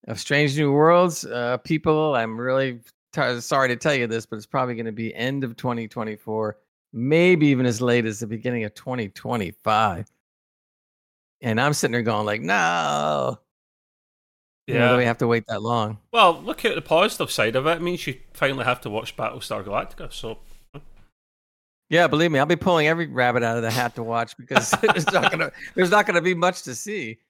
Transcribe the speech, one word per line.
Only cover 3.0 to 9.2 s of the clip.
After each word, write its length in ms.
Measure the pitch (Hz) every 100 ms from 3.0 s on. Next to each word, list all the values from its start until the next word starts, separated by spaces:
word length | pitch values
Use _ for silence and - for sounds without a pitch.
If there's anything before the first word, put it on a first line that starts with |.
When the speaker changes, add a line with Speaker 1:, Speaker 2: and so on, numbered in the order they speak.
| _
Speaker 1:
t-, 300 | - 127 120
sorry 260 | - 143 131
to 80 | 120
tell 180 | 160 139
you 120 | 120
this, 180 | 113 110
but 120 | 110
it's 80 | -
probably 300 | 139 127 117
gonna 180 | 113
be 200 | 107 113
end 300 | - 123 139
of 140 | 131 117
twenty 320 | 131 117 110
twenty-four, 680 | - 107 107 - 110 107 104 _ _ _
maybe 540 | 113 127 156 180 175 151
even 180 | 131 127
as 160 | 110
late 240 | 123 120 113
as 160 | 104
the 60 | 110
beginning 360 | 113 127 120
of 100 | 104
twenty 360 | - - 127 101
twenty-five. 960 | -